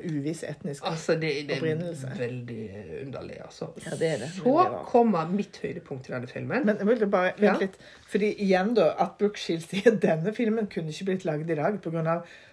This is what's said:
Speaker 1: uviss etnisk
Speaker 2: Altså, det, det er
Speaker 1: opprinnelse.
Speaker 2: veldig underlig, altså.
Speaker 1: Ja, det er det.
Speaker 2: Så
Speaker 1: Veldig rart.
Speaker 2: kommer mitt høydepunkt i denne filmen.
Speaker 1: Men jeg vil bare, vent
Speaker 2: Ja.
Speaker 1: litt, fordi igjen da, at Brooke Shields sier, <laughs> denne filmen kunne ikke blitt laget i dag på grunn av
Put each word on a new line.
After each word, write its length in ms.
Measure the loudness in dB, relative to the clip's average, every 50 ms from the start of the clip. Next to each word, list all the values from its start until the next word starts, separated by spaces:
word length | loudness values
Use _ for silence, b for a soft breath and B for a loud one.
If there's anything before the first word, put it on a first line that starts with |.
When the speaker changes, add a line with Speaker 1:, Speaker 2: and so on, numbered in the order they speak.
| -4 -4
Speaker 1:
uviss 340 | -4 -4 -4 -4 -6 -6
etnisk 400 | -8 -10 -10 -8 -8 -8 -8 -6 -6
Speaker 2:
Altså, 260 | -6 -6 -2 0 0 0 0
det, 260 | 0 -2 -2 -4 -4
det 40 | -4
er 100 | -4 -2
Speaker 1:
opprinnelse. 580 | -2 -2 -2 -2 -4 -6 -6 -8 -8 -8 -6 -4
Speaker 2:
veldig 840 | -4 -4 -6 -8 -10 -10 -10 -10 -10 -10 -12 -12 -12 -12 -10 -10 -10
underlig, 300 | -10 -10 -10 -12 -12 -12 -14 -16
altså. 240 | -14 -12 -12 -12 -10 -12 -12 -10
Speaker 1:
Ja, 60 | -8
det 180 | -4 -2 0 0
er 100 | 0 -2
det. 100 | -4 -6 -6
Speaker 2:
Så 80 | 0 2
Speaker 1:
Veldig 280 | 4 6 6 4 4
rart. 140 | 2 -4 -2
Speaker 2:
kommer 400 | 4 6 6 6 6 4 2 0 0
mitt 320 | 0 -2 -2 -4 -8 -8
høydepunkt 460 | -8 -8 -8 -8 -10 -10 -12 -12 -10 -8
i 40 | -8
denne 120 | -8 -8 -8
filmen. 360 | -8 -8 -6 -2 0 2 2
Speaker 1:
Men 120 | 2 2 2
jeg 80 | 4
vil 200 | 2 4 4 2
bare, 260 | 2 2 2 2 2 2 4
vent 40 |
Speaker 2:
Ja. 160 | 4 4 4 4
Speaker 1:
litt, 180 | 0 -2 -4 -8 B B B B B -2
fordi 260 | -2 0 0 0 0 0
igjen 340 | 2 4 4 4 4 4 4
da, 200 | 6 6 4 4 2
at 200 | 0 0 0 0
Brooke 180 | 0 0 0 -2
Shields 280 | -4 -4 -4 -4 -4 -4
sier, 220 | 0 4 6 6 6 6
<laughs> 0 |
denne 320 | 4 2 2 2 0 -2 0
filmen 320 | 0 0 2 2 0 -2
kunne 220 | -4 -4 -6 -6 -6
ikke 160 | -6 -6 -4
blitt 200 | -4 -4 -2 -2
laget 260 | -2 -2 -2 -2 -2
i 40 | -2
dag 260 | 0 0 0 0 -2
på 80 | -4 -4
grunn 140 | -4 -2 0
av 180 | 0 -2 -2 -4 B B B B B